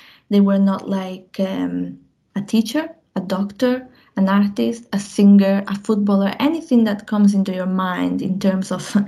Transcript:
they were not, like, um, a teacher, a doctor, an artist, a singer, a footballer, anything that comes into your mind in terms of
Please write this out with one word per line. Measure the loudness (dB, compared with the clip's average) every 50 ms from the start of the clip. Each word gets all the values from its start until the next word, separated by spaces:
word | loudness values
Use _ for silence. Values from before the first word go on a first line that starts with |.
| -20 -20 -20 _ _ 0
they | 2 4
were | 4 4 4 2
not, | 2 2 0 -2 -4 -6
like, | -6 -6 -6 -8 -12 -14 -16 _ -6 -6
um, | -4 -4 -4 -4 -4 -4 -4 -6 -6 -8 -10 -16 _ _ _ _ _ _ -8
a | -8
teacher, | -6 -2 0 0 0 0 -2 -6 -6 -6 -12 _ _ _ -10
a | -8
doctor, | -6 -4 -4 -4 -4 -6 -4 -2 -2 0 -2 -2 -6 -12 _ _ _ _ -2
an | -2 0 2
artist, | 2 2 2 0 0 -2 -2 -2 -4 -6 -10 -8
a | -8 -8
singer, | -8 -6 0 4 6 8 8 8 6 4 2 0 -2 -4
a | -8 -6
footballer, | -4 -2 -2 0 0 2 2 2 0 0 -2 0
anything | 0 0 0 -2 -2 2 2 2 4
that | 2 -2 -6 -6
comes | -4 2 4 4 4 4
into | 2 0 -2 -4
your | -4 -4
mind | -2 -2 -2 -2 -2 -2 -2 -2 -2 -2 -2
in | -2 -4 -2 0
terms | 0 0 0 0 -2 -4
of | -6 -8 -6 -2 0 0 0